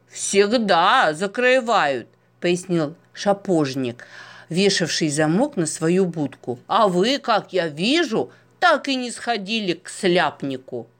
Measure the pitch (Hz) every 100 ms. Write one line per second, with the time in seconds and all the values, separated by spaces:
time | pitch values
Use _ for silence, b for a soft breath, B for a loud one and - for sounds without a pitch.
0 | _ - - 196 202 247 208 170 185 254
1 | 180 156 196 220 247 262 233 202 147 127
2 | - _ _ _ 175 180 180 170 147 170
3 | _ - 202 196 196 170 139 135 123 120
4 | B B B B B 165 196 196 170 -
5 | 160 143 156 175 277 - 156 - 160 185
6 | 185 165 139 - - 120 - 196 208 175
7 | 220 277 - 208 - 180 170 147 208 320
8 | 294 214 110 b b _ 359 294 277 254
9 | 247 - - 233 190 226 196 165 - -
10 | 190 175 160 - 139 131 - 120 113 _